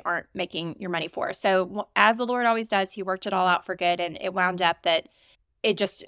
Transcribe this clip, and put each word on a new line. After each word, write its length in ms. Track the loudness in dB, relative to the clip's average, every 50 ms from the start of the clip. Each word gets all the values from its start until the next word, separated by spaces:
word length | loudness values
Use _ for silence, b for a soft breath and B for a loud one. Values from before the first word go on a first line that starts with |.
| -4
aren't 220 | -4 -4 -6 -6 _ -6
making 400 | -6 -6 -6 -6 -8 -6 -8 -8 -8
your 120 | -8 -6
money 160 | -4 -4 -6
for. 260 | -6 -6 -6 -6 -6 -4
So 320 | -2 0 2 2 2 2
w-, 200 | 0 -4 -8 -8 _ 2
as 220 | 4 6 6 4
the 100 | 2 -2
Lord 180 | -2 -2 0 2
always 220 | 2 0 0 -2
does, 240 | 0 0 0 0 -2
he 100 | -4 -8
worked 240 | -4 -4 -4 -4 -2
it 80 | -2 0
all 140 | 2 4
out 180 | 4 2 2 0
for 80 | -4 -4
good. 240 | 0 2 2 2 2
And 160 | 0 -4 -4 -6
it 100 | -6 -4
wound 300 | 0 0 0 0 2 2
up 220 | 2 2 2 2 2
that 260 | 2 2 2 0 -4 b b b b b b _ _ _ _ 0
it 120 | 0 2
just, 280 | 2 0 -2 -2 -6 -6